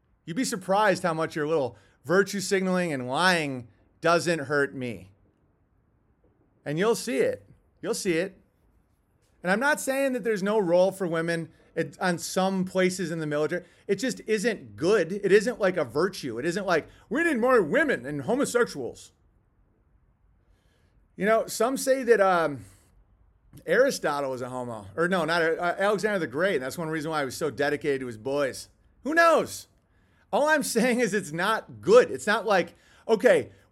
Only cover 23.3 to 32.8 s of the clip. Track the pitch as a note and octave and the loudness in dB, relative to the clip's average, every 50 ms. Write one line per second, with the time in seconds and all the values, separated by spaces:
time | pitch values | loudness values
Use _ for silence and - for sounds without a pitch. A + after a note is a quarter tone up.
23.3 | _ _ _ _ - - - - E3+ G#3+ C4 C#4+ A#3 - - E3 D3 C#3+ C#3+ C3+ | _ _ _ _ -20 -10 -4 0 2 4 4 4 2 -2 -2 -4 -2 -2 -4 -4
24.3 | C3 A#2+ B2+ B2 B2+ B2+ B2 A#2+ A#2 A2 G#2 F#2+ - - E3 F3 F#3+ F#3 D#3+ D3+ | -6 -6 -8 -8 -8 -8 -8 -8 -10 -12 -14 -8 -4 0 2 4 4 4 4 2
25.3 | E3+ E3+ D#3+ E3 D#3+ - F3 F3 E3 - G3 G3+ A3 G3 F#3+ G#3+ G#3 G3 E3 C3 | 2 2 2 2 2 0 0 -2 0 0 2 2 2 2 0 0 -2 -2 -2 -2
26.3 | A2+ C#3+ F3 G3+ F#3+ C#3 C3 C3+ C#3+ F3 E3+ D#3 D#3 D#3+ C#3+ D#3+ D#3+ D3+ C#3+ B2+ | -2 0 0 2 0 0 -2 -4 -6 -6 -6 -4 -4 -4 -4 -2 -2 -2 -2 -4
27.3 | A2 - F3 D3 A#2+ G#2 C#3+ D3 D3 C#3 - D3+ C#3 C3+ C3 B2 A#2 G#2+ G#2+ C3 | -4 -4 -4 -4 -2 -2 0 0 0 -2 0 -2 -2 -2 -4 -6 -10 -8 -6 -4
28.3 | C3+ C#3+ C#3+ C3 G#2+ - - - _ _ _ _ _ _ - B3+ D#4+ E4+ E4+ E4+ | -2 -2 -2 -2 -4 -8 -14 -18 _ _ _ _ _ _ -6 -2 2 4 6 6
29.3 | D#4+ B3+ F3+ - - - - _ _ _ _ _ _ _ _ _ _ _ _ _ | 4 4 2 -2 -6 -14 -16 _ _ _ _ _ _ _ _ _ _ _ _ _
30.3 | - G#3+ C#4 D4+ D#4 D4+ C4 - - A#3 G3+ B3+ A#3+ A#3+ B3+ G#3 F3+ G#3+ D3 C#3+ | -2 0 2 2 2 2 0 0 0 2 2 2 2 2 0 0 0 -2 -4 -4
31.3 | D3+ E3 F3+ G#3 A3 G#3 - - C3+ A2 G#2 C#3+ G#3 B3 A3+ - G#2 G3+ - G#3+ | -4 -2 -2 0 -2 -2 -4 -10 -16 -6 2 6 6 6 6 6 0 -6 -2 -2
32.3 | G#3 A3+ - A3 G3+ F#3 F3 F#3 - _ | -2 0 0 2 2 2 2 -2 -6 _